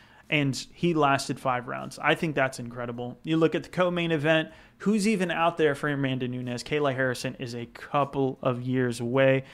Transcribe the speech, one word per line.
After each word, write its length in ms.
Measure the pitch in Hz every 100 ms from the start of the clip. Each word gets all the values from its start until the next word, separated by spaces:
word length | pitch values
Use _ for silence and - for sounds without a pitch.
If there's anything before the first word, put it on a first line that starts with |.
| - - -
and 260 | 151 139 120 -
he 200 | - 175
lasted 460 | 156 143 139 - 135
five 300 | 135 123 123
rounds. 280 | 135 135 -
I 120 | 143 160
think 200 | 170 143
that's 240 | 131 -
incredible. 580 | 120 123 120 120 120 131
You 140 | 156 160
look 180 | 160 175
at 80 |
the 60 | -
co-main 420 | 175 180 175 165
event, 380 | 160 151 160 156 - - _
who's 280 | 196 214 202
even 240 | 208 185
out 260 | 160 170 165
there 180 | 151 139
for 120 | 147
Amanda 400 | 139 135 127 127
Nunes? 360 | 123 123 120
Kayla 300 | - 151 143
Harrison 420 | 127 131 123 131 -
is 160 | 120 120
a 120 | 117
couple 720 | - - 143 139 139 135 131
of 200 | 131 123
years 360 | 127 127 123 120
away 440 | 120 135 135 135 135